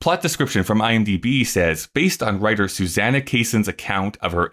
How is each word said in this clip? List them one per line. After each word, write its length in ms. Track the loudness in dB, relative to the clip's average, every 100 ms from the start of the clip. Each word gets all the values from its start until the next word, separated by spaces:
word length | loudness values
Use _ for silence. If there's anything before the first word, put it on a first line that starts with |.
Plot 220 | -2 0
description 400 | 0 0 0 0
from 180 | 2 2
I 120 | 2
M 100 | 2
D 140 | 2 0
B 260 | 0 0
says, 460 | 0 2 2 0 -4
"Based 300 | 0 0 0
on 160 | -2 0
writer 300 | 0 0 0
Susanna 520 | -2 -2 0 0 0
Kayson's 460 | 0 -2 0 0 0
account 500 | -4 -4 -4 -4 -4
of 100 | -4
her 180 | -2 0